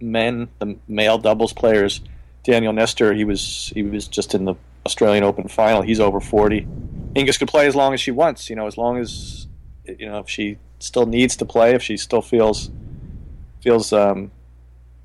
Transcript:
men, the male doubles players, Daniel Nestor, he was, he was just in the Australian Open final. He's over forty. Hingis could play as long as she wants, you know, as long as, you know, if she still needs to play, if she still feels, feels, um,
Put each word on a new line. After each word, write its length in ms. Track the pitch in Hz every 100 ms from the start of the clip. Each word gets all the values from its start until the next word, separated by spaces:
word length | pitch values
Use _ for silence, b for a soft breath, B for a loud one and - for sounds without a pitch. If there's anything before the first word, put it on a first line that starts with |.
men, 480 | 117 113 117 120 117 -
the 200 | 104 101 -
male 300 | 107 107 113
doubles 340 | 110 110 113
players, 480 | - 117 107 101 - b b b b
Daniel 280 | - 117 110
Nestor, 400 | 110 113 - 110
he 120 | 101
was, 460 | 104 98 - - -
he 80 | 107
was 260 | 101 104 -
just 260 | - -
in 120 | 202 95
the 80 | - - - -
Australian 360 | - 110 104
Open 260 | 101 101 98
final. 340 | - 110 110
He's 180 | 98 113
over 180 | 104 98
forty. 480 | - 110 104 107 - - - - -
Hingis 240 | 139 135 -
could 100 | 151
play 180 | 156 143
as 100 | 139
long 160 | 135
as 80 | 131
she 100 | -
wants, 380 | 123 160 127 -
you 80 | 110
know, 100 | 107
as 120 | 104
long 180 | 117 123
as, 500 | 113 - - - - - - -
you 220 | - 95 110
know, 140 | 104
if 100 | 95
she 260 | - 104 104 - -
still 260 | - 123
needs 320 | 117 117 127 -
to 80 |
play, 300 | 117 120 117
if 80 | 127
she 160 | - 104
still 240 | - 117
feels, 480 | - 120 110 104 - - - - - - - - - -
feels, 320 | - 117 104
um, 380 | 107 101 95 98 - - - - - - -